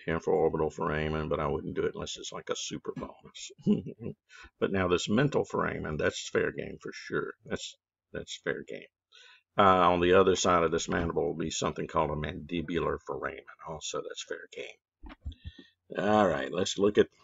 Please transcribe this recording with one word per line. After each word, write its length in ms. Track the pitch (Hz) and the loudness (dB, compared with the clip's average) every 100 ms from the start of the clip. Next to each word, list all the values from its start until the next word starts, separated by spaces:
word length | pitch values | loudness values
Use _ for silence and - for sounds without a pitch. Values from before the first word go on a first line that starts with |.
| - | -2
infraorbital 640 | 82 - 82 80 78 76 | -4 0 2 2 2 -2
foramen, 560 | - 87 76 78 78 76 | -2 -2 -2 0 -2 -2
but 120 | 78 | -2
I 60 | 73 | -2
wouldn't 280 | 73 - | -2 -4
do 100 | 82 | -2
it 100 | - | -2
unless 220 | - 80 - | -4 -10 -10
it's 160 | - | -12
like 180 | - - | -12 -8
a 60 | - | -6
super 360 | - - - - | -6 -10 -10 -10
bonus. 560 | - - - - - - - | -10 -14 -20 -16 -16 -4 0
<laughs> 500 | 208 - - 113 - _ - - - | 0 0 -12 -12 -12 _ -20 -16 -4
But 140 | - | -2
now 160 | 95 90 | 0 2
this 200 | 87 - | 0 2
mental 360 | 107 143 - | 2 2 2
foramen, 520 | 101 - 82 82 80 78 | 0 -2 -2 -4 -6 -2
that's 300 | 90 - - | -2 -2 -4
fair 240 | - 78 | -2 -2
game 260 | 73 71 - | -4 -10 -10
for 120 | - | -14
sure. 420 | - - - - - | -14 -6 -4 -4 -10
That's, 320 | - 98 - - _ _ _ | -10 -8 -8 -16 _ _ _
that's 240 | 80 71 - | -12 -10 -8
fair 240 | - 71 | -6 -6
game. 260 | 71 - - _ _ - - - _ - | -6 -14 -14 _ _ -20 -20 -20 _ 4
Uh, 340 | 98 92 87 | 6 8 6
on 100 | 90 | 6
the 140 | 87 | 8
other 220 | 92 95 90 | 8 8 6
side 280 | 98 87 | 4 4
of 80 | 82 | 4
this 160 | 80 - | 2 0
mandible 380 | 90 85 80 80 | 0 0 0 0
will 100 | 80 | -2
be 140 | 80 | -4
something 360 | - 82 - - | -2 -4 -4 -2
called 240 | 82 78 | 0 0
a 40 | |
mandibular 840 | 76 76 78 76 87 80 82 73 76 - | 0 -4 -6 -4 -4 -2 -2 0 -4 -6
foramen. 380 | 69 69 - - - - | -6 -6 -10 -16 -18 -14
Also, 340 | 78 - - | -10 -8 -8
that's 220 | 82 - | -8 -12
fair 240 | - 82 - | -10 -12 -12
game. 240 | - - - _ _ - - - - - - - _ - - | -14 -14 -16 _ _ -18 -14 -14 -12 -16 -18 -20 _ -10 -4
All 280 | 98 107 98 | 2 4 4
right, 240 | 71 67 | 2 -2
let's 280 | 80 98 - | -4 -4 2
look 200 | 101 107 | 2 4
at 100 | - _ | 2 _